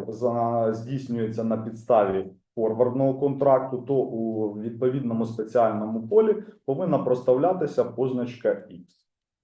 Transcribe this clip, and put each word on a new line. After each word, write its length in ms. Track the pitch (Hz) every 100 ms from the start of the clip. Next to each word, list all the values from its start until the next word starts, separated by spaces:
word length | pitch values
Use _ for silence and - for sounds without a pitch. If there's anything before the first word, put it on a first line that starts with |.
| 95
за-, 600 | 110 120 117 117 117 113
здійснюється 720 | 110 117 135 120 117 110 110
на 120 | 113 110
підставі 680 | 110 - - 117 98 95 95 - _
форвардного 600 | - 110 110 123 127 135
контракту, 640 | 131 143 135 139 131 131 127
то 160 | 123
у 580 | 135 120 113 113 110 107 104
відповідному 640 | 113 113 127 135 120 113
спеціальному 840 | 113 - - 123 113 104 107 113 -
полі 280 | 214 220 208 - - -
повинна 320 | 139 180 143
проставлятися 840 | 123 123 - 127 170 185 151 -
позначка 640 | 120 120 131 127 123 - 110
X. 360 | 98 - 87 - _ _ _ _ _